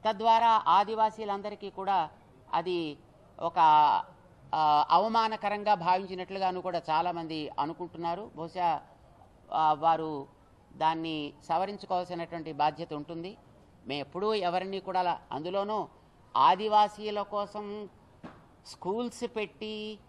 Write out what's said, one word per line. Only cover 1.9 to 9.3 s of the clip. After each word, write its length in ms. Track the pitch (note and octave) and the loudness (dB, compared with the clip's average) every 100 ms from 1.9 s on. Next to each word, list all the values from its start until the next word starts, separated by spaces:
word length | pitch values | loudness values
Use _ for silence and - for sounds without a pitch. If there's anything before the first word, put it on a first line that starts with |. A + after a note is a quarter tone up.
| F#3+ D#3 - - - - | 0 0 -8 -20 -20 -4
అది 420 | - E3+ F3 D#3+ C#3+ - - - - | -4 -2 -2 -4 -10 -18 -20 -20 -6
ఒక, 180 | E3+ F3 D#3+ D3+ D3+ F#2+ - - - - - | -4 4 8 8 6 4 -2 -16 -20 -20 -8
ఆ, 320 | - D3+ D3 - | 0 4 4 6
అవమానకరంగా 840 | E3 G#3+ A3+ A3 A3 G3+ G3+ G#3 | 4 4 2 0 -2 -4 -2 0
భావించినట్లుగాను 880 | G3+ E3+ F#3 G3 F#3 F3+ G3 F#3 F3+ | 2 2 0 0 -10 -8 -2 -2 -2
కూడా 220 | F3 F3 E3 | -4 -6 -2
చాలామంది 600 | D#3 F3 E3+ E3 D#3+ D3+ - | 0 0 -4 -6 -6 -6 -4
అనుకుంటున్నారు. 680 | C#3+ E3 F3 D#3+ E3+ F3 A3 D3 | -6 -6 -12 -8 -6 -6 -8 -12
బహుశా, 440 | E3 F#3 E3+ D3+ - - - - - | -10 -2 0 0 -6 -20 -20 -20 -20